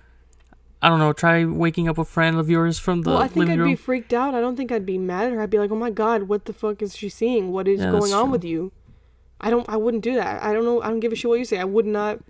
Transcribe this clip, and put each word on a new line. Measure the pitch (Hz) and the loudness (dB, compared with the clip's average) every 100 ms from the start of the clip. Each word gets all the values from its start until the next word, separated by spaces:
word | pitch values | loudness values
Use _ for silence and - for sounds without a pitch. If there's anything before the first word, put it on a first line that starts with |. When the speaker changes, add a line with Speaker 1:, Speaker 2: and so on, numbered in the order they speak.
| _ _ _ _ _ - _ - | _ _ _ _ _ -20 _ 0
Speaker 1:
I | 160 | 2
don't | 165 | 4
know, | 156 | 2
try | 151 170 165 165 | 2 4 4 2
waking | 160 170 160 165 | 0 0 0 0
up | 160 | 0
a | 160 | -2
friend | - 165 165 | 2 2 2
of | 156 | 2
yours | 165 165 160 | 2 2 0
from | - 175 | -2 0
the | 160 | 2
Speaker 2:
Well, | 160 | 2
I | 262 | 2
think | - | 2
Speaker 1:
living | - | 2
Speaker 2:
I'd | 170 | 2
Speaker 1:
room. | - | 2
Speaker 2:
be | - | 0
freaked | - 254 226 | -2 -4 0
out. | 240 269 | -2 0
I | 254 | 0
don't | 240 254 | -2 -2
think | 247 | -4
I'd | 226 190 | -4 -2
be | 185 | -4
mad | 185 180 240 | -4 -2 -2
at | |
her. | 233 | -2
I'd | 214 | 0
be | 208 | 0
like, | 208 | 0
"Oh | 220 | -2
my | 233 | -4
God, | 208 214 226 | 0 0 0
what | 190 208 - | 0 -4 -4
the | |
fuck | 208 214 208 | -6 -6 -4
is | 202 - | -8 -8
she | 202 | -10
seeing? | - 233 240 185 | -2 0 0 0
What | 185 185 | -2 0
is | 196 | 0
Speaker 1:
Yeah, | 185 | 2
that's | 180 | 2
Speaker 2:
going | 202 | 2
on | 202 254 | 2 2
Speaker 1:
true. | |
Speaker 2:
with | 254 175 | 0 -2
you?" | 165 185 - - - _ _ _ - | -6 -6 -12 -20 -20 _ _ _ -8
I | 214 | 0
don't, | 240 240 | 0 0
I | 220 | -2
wouldn't | 220 233 | -2 -2
do | 220 254 | -2 -2
that. | 180 101 | -2 -4
I | 214 | -2
don't | 214 233 | 0 0
know. | 240 | 0
I | 220 | -2
don't | 226 | -2
give | 226 | -2
a | 220 | -2
shit | 240 | 0
what | 233 | 0
you | 247 | 0
say. | 196 | -2
I | 185 | 0
would | 202 208 | 0 0
not. | 208 208 - | 0 -2 -6